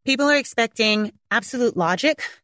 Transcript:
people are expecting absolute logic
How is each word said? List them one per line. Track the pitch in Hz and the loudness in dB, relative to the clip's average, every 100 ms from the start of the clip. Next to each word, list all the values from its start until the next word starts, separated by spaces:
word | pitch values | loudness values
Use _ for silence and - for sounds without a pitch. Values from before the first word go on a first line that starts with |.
people | - 269 285 | -4 0 2
are | 294 | 2
expecting | 262 - 226 - 214 214 214 - - | 0 -2 -2 0 0 0 -2 -8 -4
absolute | 220 - 247 233 180 | -4 -2 -2 0 0
logic | 170 180 294 302 - - | 0 2 0 0 -4 -14